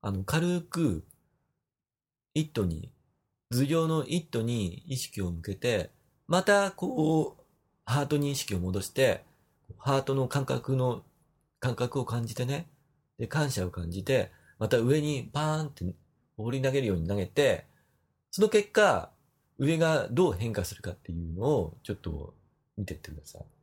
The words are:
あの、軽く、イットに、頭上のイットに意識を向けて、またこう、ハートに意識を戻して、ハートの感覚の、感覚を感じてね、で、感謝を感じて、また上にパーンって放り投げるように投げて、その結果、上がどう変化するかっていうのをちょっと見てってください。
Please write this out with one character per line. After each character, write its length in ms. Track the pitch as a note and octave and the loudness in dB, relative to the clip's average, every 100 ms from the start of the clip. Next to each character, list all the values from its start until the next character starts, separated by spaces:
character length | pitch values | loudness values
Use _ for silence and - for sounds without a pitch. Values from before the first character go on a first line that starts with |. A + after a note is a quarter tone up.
あ 100 | G2+ | -4
の、 100 | G2 | -4
軽 380 | F#2+ D#3 F3 F3+ | -2 0 2 0
く、 440 | E3 E3+ D#3+ E2+ - _ _ _ _ _ _ _ _ _ _ _ _ | -2 -2 0 0 -6 _ _ _ _ _ _ _ _ _ _ _ _
イ 80 | - | -2
ッ 60 | D#3 | -2
ト 180 | - F#2+ | 0 0
に、 260 | D#2+ - _ _ _ _ _ _ | -2 -8 _ _ _ _ _ _
頭 160 | A#2+ C#3 | 0 2
上 220 | E3 E3 | 4 4
の 160 | D#3+ - | 2 2
イ 120 | E3+ | -2
ッ 80 | D#3+ | -2
ト 160 | A#2 | -2
に 420 | A2+ A#2+ F#2+ E2+ - | 0 0 -2 -4 -8
意 100 | B2+ | -6
識 260 | - - | -6 -4
を 100 | F#2 | -4
向 100 | E2+ | -4
け 120 | E2 G2 | -6 -4
て、 340 | B2 A2 D#2 _ _ _ - | 0 0 -2 _ _ _ -2
ま 140 | F3 | 0
た 300 | F#3+ G3+ G3 | 4 4 4
こ 680 | - F3+ B3+ D#3 D#3+ D3+ - | -2 -4 0 2 2 0 -6
う、 20 | _ _ _ _ | _ _ _ _
ハ 180 | - C3 | -2 -2
ー 40 | C#3 | 2
ト 100 | D3 | 0
に 140 | C#3+ | 0
意 40 | C3+ | -2
識 180 | - | -4
を 60 | G2 | -2
戻 220 | F2+ F#2 | -2 -2
し 80 | F#2+ | -4
て、 340 | - C3 G2 - _ _ _ _ - | 2 2 2 -6 _ _ _ _ -10
ハ 200 | - C3+ | 0 0
ー 40 | |
ト 120 | C3+ | 0
の 140 | C3+ C3 | 0 0
感 160 | C#3+ | 0
覚 320 | C3+ B2+ - C3 | 0 -2 0 0
の、 280 | B2+ A#2 - _ _ _ _ _ | 0 -2 -10 _ _ _ _ _
感 160 | C3 | -4
覚 240 | A#2 B2 C#3 | -2 -2 -2
を 60 | |
感 220 | B2 A#2 A2+ | -2 -2 -4
じ 100 | A2+ | -4
て 80 | |
ね、 240 | B2 C#3+ E3+ _ _ _ _ _ | -4 -4 -8 _ _ _ _ _
で、 80 | A2+ | -6
感 240 | D#3 D3 | -2 0
謝 160 | B2 F#2 | 0 -2
を 40 | |
感 200 | F2+ E2+ | -4 -6
じ 140 | F2+ | -6
て、 260 | G2 C3 F#2 _ _ _ | 0 0 0 _ _ _
ま 100 | A2 | 2
た 100 | B2 | 2
上 220 | A#2 D3+ | 4 4
に 300 | D3+ C#3+ - | 2 -2 -4
パ 240 | C#3+ D3+ D#3 | -2 -2 -2
ー 80 | |
ン 20 | D3+ | -4
っ 20 | |
て 120 | - F2+ F#2 _ _ _ - | -6 -8 -8 _ _ _ -8
放 140 | A2 | -4
り 100 | C3 | 0
投 80 | C3 | 0
げ 120 | C3+ | 2
る 40 | B2 | 2
よ 80 | |
う 40 | F2+ | 0
に 100 | E2 | 0
投 80 | G2+ | -2
げ 100 | F#2 | -2
て、 400 | - C#3 F#2 - _ _ _ _ _ _ | 2 2 2 -4 _ _ _ _ _ _
そ 120 | - | 2
の 60 | G#3 | 4
結 180 | G#3+ G3+ | 4 2
果、 420 | - G#3 A2 - _ _ _ _ _ | 4 6 4 -2 _ _ _ _ _
上 200 | C3+ E3 | 0 2
が 280 | E3 D#3 - | 4 2 0
ど 220 | A#2+ F3+ | 2 2
う 0 | |
変 180 | F#2 A#2 | 2 -2
化 140 | G#2+ F2 | -2 -4
す 80 | |
る 80 | - | -6
か 80 | - | -10
っ 40 | |
て 180 | E2+ - | -10 -10
い 180 | E2+ E2 | -8 -6
う 20 | |
の 140 | E2 A#2+ | -4 0
を 320 | C#3+ E2 - | 0 0 -8
ち 100 | - | -10
ょ 0 | |
っ 20 | G2+ | -8
と 380 | - D2+ D2 - _ _ _ - | -6 -8 -10 -18 _ _ _ -10
見 80 | |
て 80 | G2+ | -8
っ 60 | D#2 | -8
て 120 | - | -12
く 60 | D2+ | -16
だ 80 | |
さ 140 | - - | -18 -18
い。 80 | - _ | -20 _